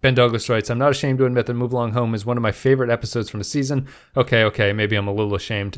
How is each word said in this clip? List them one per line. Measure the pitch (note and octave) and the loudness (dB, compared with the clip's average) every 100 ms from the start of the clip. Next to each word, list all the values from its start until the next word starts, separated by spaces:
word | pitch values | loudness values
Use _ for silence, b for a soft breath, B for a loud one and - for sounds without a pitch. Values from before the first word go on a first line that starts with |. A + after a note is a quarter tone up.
Ben | C3+ B2 | 2 4
Douglas | B2 A2+ - | 4 2 0
writes, | A2+ - | -2 0
"I'm | A#2+ | 0
not | C#3+ | 2
ashamed | C#3+ C#3 C3 | 2 0 2
to | C3 | 2
admit | B2 A2 | 2 0
that | |
Move | A#2+ B2 | -2 -2
Along | B2 A#2+ | -2 -2
Home | A#2 A#2 A2+ | 0 -2 -2
is | G#2 | -2
one | A#2+ | -2
of | |
my | A2+ | -2
favorite | - C3 C3+ B2 | 0 2 2 2
episodes | A#2 A2 A#2+ G#2 | -2 -2 -6 -4
from | G#2+ | -8
a | |
season." | G2 D3 C3+ C#3 C3 B B - | -4 -4 0 -2 -4 B B -2
Okay, | B2 A#2 A2 | 2 4 2
okay, | - G2+ | 2 0
maybe | G#2 G#2 G#2 | 2 0 0
I'm | G2+ | 0
a | |
little | G2+ G#2+ G2+ | -2 0 -2
ashamed. | - G#2+ G2+ | -4 -6 -6